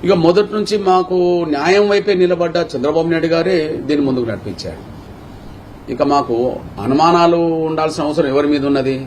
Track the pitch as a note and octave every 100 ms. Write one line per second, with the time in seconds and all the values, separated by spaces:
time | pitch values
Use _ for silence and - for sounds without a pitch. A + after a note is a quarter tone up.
0 | F3 F#3+ E3 F3 G#3 G#3 G#3 G#3 F#3+ F#3
1 | F3+ F#3 F3+ F3 E3 C#3+ D#3 G3 G#3 G3+
2 | G3 F#3+ F3+ F3 F3 E3 E3 C3+ C3 D#3+
3 | E3 E3 E3 E3 E3+ F#3 D#3 D#3 C3+ D3
4 | C#3 B2+ A#2 G2+ G#2+ F2+ F#2 D#2+ - -
5 | - - - - - - - - - B2
6 | C#3+ C#3+ B2 A#2 B2 - - - G#2 C#3
7 | E3 F3 E3+ E3+ E3+ D#3+ D#3+ D#3+ D#3 D3+
8 | D3+ D3+ D3 C3+ D3 D3 C#3 C#3 C3 C3+